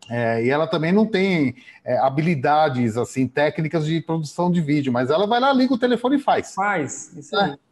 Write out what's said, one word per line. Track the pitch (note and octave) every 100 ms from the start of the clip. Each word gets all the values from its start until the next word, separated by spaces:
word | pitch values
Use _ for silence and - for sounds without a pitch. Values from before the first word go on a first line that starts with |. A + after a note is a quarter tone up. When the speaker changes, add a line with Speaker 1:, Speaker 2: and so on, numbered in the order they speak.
| -
Speaker 1:
É, | A#2+ A#2 A#2
e | A#2+
ela | C#3+ D#3+
também | E3 D#3+
não | G3+
tem, | A3 F#3+ G3 F3 C3 - - -
é, | A#2+ B2
habilidades, | C3 C#3 E3 D3+ C#3+ D3 D#3 B2 A#2+ A2+
assim, | A2 C3 B2
técnicas | - D3 D3+ D#3 E3
de | D3+ E3
produção | E3 E3 D3+ - F3+
de | F3
vídeo, | C#3+ D3+ C3+
mas | A#2+ B2+
ela | D#3+ G#3
vai | A#3+
lá, | C4+
liga | C4 C4
o | B3+
telefone | B3 A#3 B3+
e | C#4+
faz. | G#3+ E3+ -
Speaker 2:
Faz, | - G3+ F#3 C3 - - D#3+
isso | C#3 G3+
Speaker 1:
É, |
Speaker 2:
aí. | F#3+ C#3 _